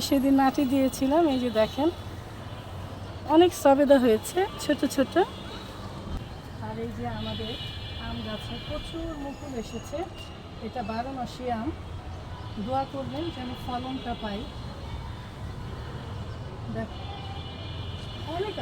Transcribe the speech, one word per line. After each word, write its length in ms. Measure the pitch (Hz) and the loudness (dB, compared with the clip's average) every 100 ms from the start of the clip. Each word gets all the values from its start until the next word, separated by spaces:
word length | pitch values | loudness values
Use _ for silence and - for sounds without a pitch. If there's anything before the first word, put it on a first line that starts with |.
| - | 6
সেদিন 280 | 277 269 269 | 6 6 8
মাটি 220 | 269 269 269 | 6 6 4
দিয়েছিলাম। 500 | 269 262 - 262 302 339 | 6 4 4 4 6 6
এই 60 | 262 | 4
যে 60 | 247 214 | 2 4
দেখেন, 280 | 214 - 311 - - - - - - - - - - - - - - 311 | 2 4 2 0 -6 -10 -12 -10 -10 -10 -10 -10 -10 -10 -10 -6 6 8
অনেক 160 | 359 - | 8 8
সবেদা 340 | 285 269 277 277 | 8 10 10 10
হয়েছে 360 | 247 220 - 359 403 - | 8 6 4 0 0 0
ছোট 160 | - 294 277 - | 0 2 2 2
ছোট। 180 | 262 330 381 - - - - - - - - - - - - - 214 | 2 4 2 0 -10 -10 -10 -10 -10 -10 -6 -6 -6 -12 -12 -8 -6
আর 100 | 220 233 | -4 -4
এই 60 | 233 | -4
যে 80 | 240 220 | -4 -4
আমাদের 340 | 220 220 220 269 - - - - 226 | -4 -4 -4 -6 -8 -8 -8 -8 -6
আম 100 | 233 214 | -6 -4
গাছে 260 | 214 - 240 - | -6 -6 -8 -6
প্রচুর 400 | 302 302 330 330 302 | -6 -6 -6 -6 -4
মুকুল 300 | 277 269 294 247 | -6 -8 -8 -6
এসেছে। 340 | 214 226 - 294 370 - - - - - 226 | -6 -8 -6 -6 -6 -8 -12 -12 -12 -10 -8
এটা 160 | 247 214 | -4 -4
বারো 200 | 226 247 269 | -2 -4 -4
মাসি 240 | 240 - 247 233 | -6 -6 -4 -2
আম। 100 | 254 - - - - - - - - - 208 | -2 -4 -6 -10 -8 -10 -8 -8 -8 -6 -2
দোয়া 180 | 269 269 | 0 0
করবেন 300 | 277 254 269 339 285 | -4 -4 -4 -4 -4
যেন 140 | 247 247 - | -6 -6 -4
ফলনটা 500 | 247 254 262 240 233 | -4 -4 -4 -4 -4
পাই। 180 | 214 202 - - - - - - - - - - - - - - - - - - - - - - - 220 | -4 -4 -6 -8 -8 -8 -8 -6 -8 -8 -10 -10 -8 -8 -8 -8 -8 -8 -8 -8 -6 -8 -8 -8 -6 -4
দেখ, 140 | 220 - - - - - - - - - - - - - - 330 | -4 -6 -8 -8 -8 -8 -8 -8 -8 -8 -8 -8 -8 -8 -4 -2
অনেক 200 | 415 359 | -2 -2